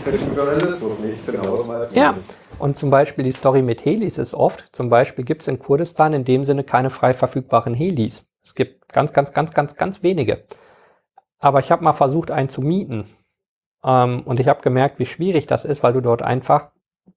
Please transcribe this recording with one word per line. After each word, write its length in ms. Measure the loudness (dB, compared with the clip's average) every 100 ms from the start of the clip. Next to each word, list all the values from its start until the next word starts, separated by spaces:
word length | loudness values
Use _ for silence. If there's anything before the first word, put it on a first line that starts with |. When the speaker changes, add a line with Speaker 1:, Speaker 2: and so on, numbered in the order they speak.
| -2
Speaker 1:
mit 100 | -2
dem 140 | -2
Journalismus, 640 | -2 0 0 -2 -4 -6 -6
nicht 260 | -8 -8 -8
genau, 160 | -6 -4
was 140 | -4 -4
man 140 | -6 -4
Speaker 2:
Ja, 200 | 0 0
Speaker 1:
meint. 240 | 0 -10 -20 -20 -6
Speaker 2:
und 180 | -4 -2
zum 140 | 2
Beispiel 340 | 4 2 0
die 80 | -4
Story 300 | 0 2 4
mit 220 | 2 0
Helis 340 | 0 0 -2 -4
ist 160 | -6
oft, 320 | 0 0 0 -16
zum 160 | -6 2
Beispiel 340 | 4 2 -2
gibt's 240 | -6 -6 -4
in 100 | -6
Kurdistan 540 | 0 0 0 2 2
in 120 | 2
dem 200 | 2 0
Sinne 200 | 2 -2
keine 260 | 0 0 0
frei 240 | 0 0
verfügbaren 600 | 2 0 -2 0 0 2
Helis. 500 | -2 -2 0 -2 -4 _ _
Es 120 | -14
gibt 340 | -6 -6 _ _
ganz, 200 | -2 0
ganz, 200 | 2 0
ganz, 200 | 0 -2
ganz, 240 | -2 -2 -2
ganz 260 | -6 -2
wenige. 420 | -2 0 -2 -4 -6 -20 _ _ _ _ _ _ _ _
Aber 220 | 2 2
ich 100 | 2
hab 100 | 2
mal 100 | 2
versucht, 380 | 2 2 0 -2
einen 180 | -4 -4
zu 140 | -4
mieten. 420 | -2 -2 -4 -8 -10 _ _ _ _ _ _ _
Ähm, 380 | 0 2 2 0
und 160 | -4 0
ich 80 | 2
hab 140 | 2
gemerkt, 360 | 2 2 0 0
wie 80 | -6
schwierig 400 | -4 0 0 0
das 180 | -2
ist, 180 | -2 0
weil 100 | 0
du 80 | 2
dort 220 | 0 0
einfach, 480 | 0 -2 2 0 0 _ _ _ _